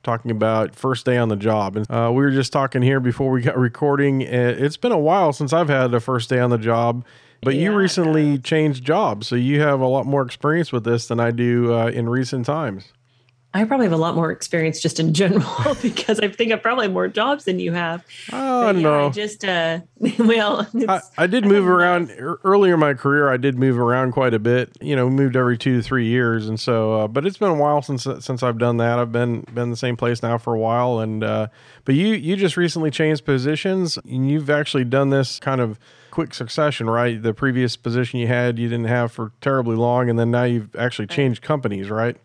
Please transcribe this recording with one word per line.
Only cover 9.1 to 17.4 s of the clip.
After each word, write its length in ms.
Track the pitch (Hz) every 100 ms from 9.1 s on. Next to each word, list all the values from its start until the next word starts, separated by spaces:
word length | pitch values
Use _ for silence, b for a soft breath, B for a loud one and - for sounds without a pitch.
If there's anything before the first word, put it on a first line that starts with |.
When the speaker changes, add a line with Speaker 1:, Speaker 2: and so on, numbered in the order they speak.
| 104 113
Speaker 1:
So 80 | 123
you 240 | 127 147
have 200 | 151 139
a 60 | 131
lot 200 | 135 123
more 160 | 139
experience 500 | 127 - 147 165 165
with 100 | 123
this 220 | 113 117 -
than 140 | 117
I 100 | 117
do, 420 | 117 120 120 120
uh, 140 | 117 117
in 220 | 123 117
recent 380 | 127 123 131 120
times. 400 | 151 139 98 - _ _ _ _ _ _
Speaker 2:
I 120 | 190
probably 200 | 220 262 220
have 60 |
a 40 | 160
lot 180 | 165
more 160 | 165 160
experience 500 | - - 170 160 156
just 200 | 165 -
in 120 | 160
general 300 | 156 190 196 135 - 277
<laughs> 80 | 277
because 380 | 233 - - 220
I 80 | 202
think 240 | 190 233
I 20 |
probably 300 | 220 226 254
have 80 | 208
more 160 | 180 185
jobs 380 | 214 240 294